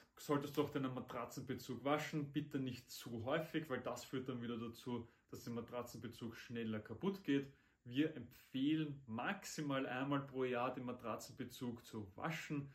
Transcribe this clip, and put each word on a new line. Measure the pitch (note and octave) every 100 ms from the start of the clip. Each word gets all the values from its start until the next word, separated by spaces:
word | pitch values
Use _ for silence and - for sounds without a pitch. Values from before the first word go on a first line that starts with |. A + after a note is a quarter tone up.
| - -
solltest | - C#3+ C#3+ D3+
du |
auch | D3
deinen | C#3+ C3
Matratzenbezug | B2+ - B2+ A#2+ - A2+ B2+ - A#2
waschen, | C3 D3+ - D#3 C#3+
bitte | D3+ C#3+ C#3+
nicht | C3 A2+ -
zu | - - A#2
häufig, | A2 D#3+ D#3+ D#3+ D3+
weil | B2
das | B2 A#2+
führt | - C3+ C3
dann | A#2+
wieder | A#2 A#2
dazu, | A#2 - - A#2+ - - -
dass | -
der | -
Matratzenbezug | A#2 A2+ B2 A#2 A2+ A2 - A2+ -
schneller | - A#2 A2+ A2
kaputt | - A2 F#3+ F#3+
geht. | - C#3 C#3 - _ _
Wir | B2 B2 D#3
empfehlen | - - - - C3 C#3 D#3 D3 C#3 -
maximal | A2 C#3+ G3 - - D3 C3+ C3
einmal | B2 C3+ C#3+
pro | C#3 C3
Jahr | B2+ A#2+ B2+
den | C3+
Matratzenbezug | B2 A#2+ A#2 A2+ - A2 B2+ - B2 A#2
zu | - A2 G2
waschen, | - D#3+ D#3+ - D3 C#3+